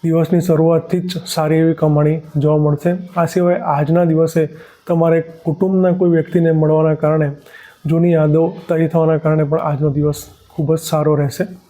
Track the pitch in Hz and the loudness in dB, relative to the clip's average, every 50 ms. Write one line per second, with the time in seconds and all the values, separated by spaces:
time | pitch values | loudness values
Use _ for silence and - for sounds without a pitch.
0 | - 165 160 165 165 165 - 175 165 180 165 151 160 165 170 165 165 - - 185 | -2 0 0 0 0 2 0 0 2 2 2 2 4 2 2 0 0 -2 -4 -4
1 | 180 185 180 170 - - - - 156 156 160 160 160 165 160 156 - 156 151 147 | -4 -6 -8 -10 -10 -8 -6 -4 -2 0 2 2 2 2 0 0 0 0 2 2
2 | 147 147 156 160 156 - - 151 139 151 151 151 151 151 147 147 - 175 175 180 | 2 0 0 -2 -6 -8 -6 -2 0 2 2 2 2 0 0 0 -2 -4 -4 -4
3 | 180 - - 175 170 165 - 185 180 175 175 180 - 175 151 139 151 143 160 175 | -6 -8 -4 -2 -2 -2 0 0 0 0 0 0 -2 -4 -2 -2 0 0 2 2
4 | 180 165 160 156 165 160 165 170 160 147 151 - - - - _ _ - 175 165 | 2 2 2 2 0 0 2 0 -2 -2 -4 -14 -20 -20 -20 _ _ -4 0 0
5 | 165 165 165 165 165 - - - - - 151 - 196 185 190 185 185 185 175 180 | 2 2 2 0 0 -4 -14 -10 -6 -6 -4 -2 -2 0 0 2 2 2 2 2
6 | 185 175 170 160 156 - - 175 170 165 160 156 156 151 156 156 156 160 156 156 | 2 2 2 2 0 0 0 0 2 2 2 2 2 2 2 2 2 2 0 0
7 | 156 151 156 160 151 143 143 143 - - - - - - - _ _ 147 160 165 | 0 0 0 0 0 -2 -4 -10 -16 -20 -20 -20 -20 -20 -20 _ _ -2 0 2
8 | 170 175 170 160 156 151 147 160 165 - - - - - 175 160 165 156 160 170 | 2 2 2 2 2 2 2 2 2 0 -2 -8 -6 -4 -2 0 0 0 0 0
9 | 160 160 160 151 - 156 156 156 156 143 151 160 - 151 147 131 147 151 135 147 | 2 2 0 0 0 0 0 0 0 0 -2 -2 -2 -4 -4 -2 -2 -2 -2 0
10 | 147 151 143 - - - - _ _ _ - - 156 143 160 160 160 - - 156 | -2 -2 -2 -4 -10 -20 -20 _ _ _ -8 -6 -2 -2 -2 -2 -2 -4 -2 -2
11 | 151 156 151 147 147 139 - - 185 - - - _ _ | 0 0 0 0 0 -4 -2 -4 -6 -6 -6 -18 _ _